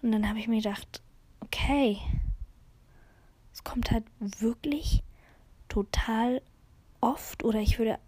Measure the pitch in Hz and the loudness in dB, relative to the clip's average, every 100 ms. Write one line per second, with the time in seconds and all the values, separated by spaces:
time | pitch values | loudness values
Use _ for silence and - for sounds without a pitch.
0 | 240 220 208 220 220 220 214 202 - - | 2 2 0 -2 0 0 0 -6 -10 -18
1 | - - - - - - - 285 262 202 | -20 -20 -20 -20 -10 -2 2 4 4 2
2 | - - - - - - - - - - | -2 -2 -2 -4 -8 -16 -20 -20 -20 -20
3 | - - - _ - - - 247 - 220 | -20 -20 -20 _ -20 -16 -8 -4 0 0
4 | 220 - 202 - 220 240 302 294 - - | 0 -10 -10 -2 -2 -2 -4 -2 2 2
5 | - - - - - - - 214 202 - | 0 -18 -20 -20 -20 -20 -4 -4 0 -2
6 | - 220 240 254 - _ - - - - | 0 2 2 0 -4 _ -20 -20 -20 -2
7 | - 285 - - 226 220 208 - 220 - | 0 0 -8 -4 -2 2 2 2 2 -2